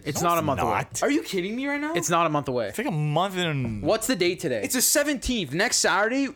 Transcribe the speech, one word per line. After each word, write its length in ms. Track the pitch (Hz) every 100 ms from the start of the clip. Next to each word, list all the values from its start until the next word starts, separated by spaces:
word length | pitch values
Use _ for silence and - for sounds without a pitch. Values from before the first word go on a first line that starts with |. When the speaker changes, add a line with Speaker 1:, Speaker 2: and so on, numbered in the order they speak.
Speaker 1:
It's 160 | - 165
Speaker 2:
No, 100 | 170
Speaker 1:
not 60 | 170
a 40 |
Speaker 2:
it's 60 | 156
Speaker 1:
month 140 | 127
away. 100 | 80 92
Speaker 2:
not. 240 | 135 -
Speaker 3:
Are 60 | 220
you 120 | 294
kidding 320 | - 190 180
me 140 | 233 277
right 120 | 285
now? 120 | 302
Speaker 1:
It's 160 | 330 165
not 160 | 170 165
a 40 |
month 180 | 151 139
away. 200 | 123 101
Speaker 2:
It's 100 | 147
like 100 | 262
a 20 |
month 460 | 156 151 151 196 185
and 460 | 170 143 120 104
Speaker 1:
What's 240 | 143 220 -
the 80 | 226
date 240 | 175 185
today? 220 | 160 117
Speaker 3:
It's 100 | -
a 80 | 254
seventeenth. 720 | - 302 285 277 - 240 147
Next 220 | 151 233 -
Saturday, 520 | 202 175 220 262 269